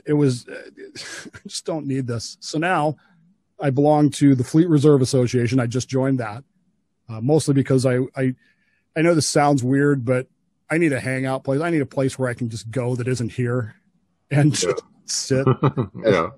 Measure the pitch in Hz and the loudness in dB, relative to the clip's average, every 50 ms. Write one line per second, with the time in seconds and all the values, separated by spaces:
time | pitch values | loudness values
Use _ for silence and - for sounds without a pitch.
0 | - - 151 147 147 135 123 123 - - - - - - - - - - - - | -4 -2 0 2 2 2 0 -2 -6 -14 -16 -16 -16 -18 -20 -20 -20 -18 -18 -16
1 | - - - - - - - - - 202 - - - - 170 156 143 139 131 135 | -16 -16 -16 -16 -16 -18 -20 -20 -18 -14 -14 -12 -8 -6 -6 -6 -4 -4 -4 -4
2 | 135 117 117 117 - - - - - - - 156 160 180 185 165 147 156 147 - | -4 -4 -6 -8 -8 -10 -14 -16 -12 -8 -4 -2 -2 0 0 0 0 -2 -4 -6
3 | _ _ _ _ _ _ _ _ _ _ _ - - 143 131 135 143 147 151 147 | _ _ _ _ _ _ _ _ _ _ _ -4 -2 -2 0 2 4 4 4 4
4 | 151 143 - - 147 143 135 123 123 - - 160 170 180 160 147 135 151 147 139 | 4 2 2 4 4 4 4 4 2 2 2 2 4 4 4 4 6 6 6 6
5 | 127 120 - 131 123 117 - 123 117 117 127 131 120 117 113 127 123 - 135 131 | 4 2 2 2 2 2 0 0 0 0 0 0 0 0 -2 -4 -4 -4 -2 -2
6 | 131 135 139 127 117 107 104 120 - _ _ _ _ _ _ _ _ _ _ _ | 0 0 0 -2 -4 -6 -10 -12 -16 _ _ _ _ _ _ _ _ _ _ _
7 | _ - 113 110 113 131 151 160 - - 139 139 123 - 135 135 120 131 123 127 | _ -14 -10 -4 0 2 2 2 4 2 2 2 2 2 2 2 2 2 0 0
8 | 131 127 - 139 131 131 127 - _ _ _ _ _ _ _ _ _ _ - 160 | -2 -4 -4 -4 -2 -2 -4 -6 _ _ _ _ _ _ _ _ _ _ -2 0
9 | 156 170 175 156 131 - - 156 143 143 147 139 120 123 135 139 143 147 143 135 | 2 2 4 2 2 2 2 2 4 4 2 2 2 0 2 2 2 2 2 0
10 | 117 117 127 127 131 - _ _ _ _ _ _ _ - 151 165 175 156 135 120 | 0 -2 -2 -2 -2 -6 _ _ _ _ _ _ _ -4 -2 0 2 0 0 -2
11 | - 131 131 131 131 131 135 131 - 139 135 139 160 175 170 156 135 123 - - | -4 -4 -4 -4 -2 -4 -4 -4 -2 -2 -2 -2 -2 0 0 -2 -2 -2 -2 -2
12 | 135 135 - - 127 123 117 - 123 113 110 110 - 113 110 135 120 123 127 120 | -2 -2 -2 -4 -4 -4 -4 -4 -6 -8 -8 -10 -10 -8 -6 -4 -4 -2 -4 -4
13 | 120 127 127 117 123 107 - - 123 120 120 127 117 107 - _ _ _ _ _ | -2 -4 -4 -2 -4 -4 -4 -4 -2 -2 -2 -2 -4 -6 -10 _ _ _ _ _
14 | _ _ _ _ _ - 143 143 147 156 - - - 87 82 85 - _ _ _ | _ _ _ _ _ -2 2 2 4 4 2 2 0 -2 -2 -4 -6 _ _ _
15 | _ - - - - - 131 131 135 131 - - - 143 - - 117 92 - 120 | _ -10 -8 -6 -4 -2 -2 0 2 0 0 2 0 -2 0 -2 -6 -6 -8 -4
16 | - 110 101 85 82 90 - | 0 2 2 2 2 -2 -6